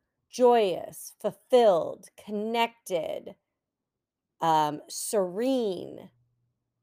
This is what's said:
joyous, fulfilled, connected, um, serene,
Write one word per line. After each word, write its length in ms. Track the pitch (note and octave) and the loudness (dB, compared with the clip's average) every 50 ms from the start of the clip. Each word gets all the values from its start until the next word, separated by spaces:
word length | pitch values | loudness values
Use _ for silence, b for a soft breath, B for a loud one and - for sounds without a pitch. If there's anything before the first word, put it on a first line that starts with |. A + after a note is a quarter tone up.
| _ _ _ _ _ _ | _ _ _ _ _ _
joyous, 840 | - - B3+ B3 A#3+ A#3 G#3+ F#3 E3 - - - - - - - - _ | 0 4 4 6 6 4 2 0 -2 -4 -8 -12 -16 -18 -18 -20 -18 _
fulfilled, 880 | - G#3 G3+ - _ _ C4 B3 A#3 G#3+ F3+ D#3+ - - - - - - _ - - | -8 -8 -8 -8 _ _ 4 6 6 6 4 4 0 -4 -8 -12 -18 -20 _ -20 -14
connected, 1120 | - G#3+ G3+ G#3+ A3+ A#3 A#3 A#3 A#3 A#3 _ _ - F#3+ E3 - - - - - - - _ _ _ _ _ _ _ _ _ _ _ _ _ _ _ _ _ _ _ _ _ | -10 -8 -6 -6 -4 -2 -2 -2 -2 -4 _ _ -6 -6 -4 -4 -6 -8 -10 -10 -14 -20 _ _ _ _ _ _ _ _ _ _ _ _ _ _ _ _ _ _ _ _ _
um, 420 | E3 E3 D#3+ D#3 D#3 D3+ D3 D3+ - - | 2 2 4 4 2 2 -2 -8 -12 -14
serene, 1200 | - - - - - G#3 F#3 F3+ F3 G3+ A#3+ C4+ C4+ B3+ A#3 G3+ F3+ F3 - - - - - F#3+ _ _ _ _ _ _ _ _ _ _ _ _ _ _ | -12 -10 -8 -2 -2 -2 -2 -2 -4 -4 -2 0 0 0 -2 -4 -4 -6 -10 -12 -14 -18 -20 -20 _ _ _ _ _ _ _ _ _ _ _ _ _ _